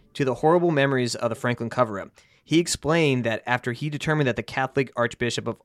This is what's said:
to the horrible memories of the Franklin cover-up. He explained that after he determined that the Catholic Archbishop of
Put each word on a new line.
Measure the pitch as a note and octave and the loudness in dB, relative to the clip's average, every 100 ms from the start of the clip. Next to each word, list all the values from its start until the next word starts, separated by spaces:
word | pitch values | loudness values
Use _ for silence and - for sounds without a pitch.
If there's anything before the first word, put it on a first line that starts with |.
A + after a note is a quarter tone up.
| _ | _
to | - | -4
the | C3+ | -2
horrible | A#2+ D#3 F3 F3 | 2 4 4 4
memories | D3+ C#3 C3+ B2 | 2 2 2 0
of | - A#2 | -2 -4
the | A2 | -2
Franklin | B2 A#2+ A#2 | -2 -2 -4
cover-up. | - A#2+ G2 E2+ _ _ _ | 0 0 -2 -12 _ _ _
He | - D#3 | 0 0
explained | F3 - C#3 E3+ D#3 B2+ | 2 -2 0 2 2 2
that | A#2 A2 - | 0 -4 -2
after | B2 - | -2 -2
he | A#2 D3+ | -6 -6
determined | D3 - D3+ C3+ | -6 -2 2 2
that | |
the | A#2 | 0
Catholic | A2+ - C3 - B2+ B2 | -4 -4 -2 0 -2 -2
Archbishop | A#2+ - A#2+ A2+ A2 | -4 -2 -4 -4 -6
of | A2 | -8